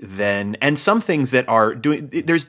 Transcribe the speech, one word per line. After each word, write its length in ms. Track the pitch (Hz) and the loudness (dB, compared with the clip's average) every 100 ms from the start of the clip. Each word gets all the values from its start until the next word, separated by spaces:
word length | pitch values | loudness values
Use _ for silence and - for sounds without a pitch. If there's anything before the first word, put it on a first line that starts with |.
than, 560 | 98 95 101 101 101 107 | -14 -4 -2 -2 -4 -2
and 160 | 135 147 | -2 0
some 220 | - 220 | 2 2
things 320 | 214 156 127 | 2 -2 2
that 160 | 127 123 | 0 2
are 260 | 113 110 | 4 2
doing, 320 | 120 143 147 143 | 2 -2 -2 -2
there's, 380 | 165 160 165 | -6 0 -2